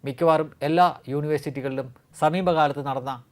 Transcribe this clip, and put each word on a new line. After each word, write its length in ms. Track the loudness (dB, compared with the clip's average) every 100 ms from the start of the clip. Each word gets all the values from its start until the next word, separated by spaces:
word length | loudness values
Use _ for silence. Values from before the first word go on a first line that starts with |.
| -10
മിക്കവാറും 440 | 0 4 4 0 -6 0
എല്ലാ 180 | 4 4 2 -6
യൂണിവേഴ്സിറ്റികളിലും 760 | -4 -2 -2 -4 -6 -6 -6 -8 -14 _ 0
സമീപകാലത്ത് 640 | 0 2 0 2 2 0 -6
നടന്ന 240 | -6 -6 -10 _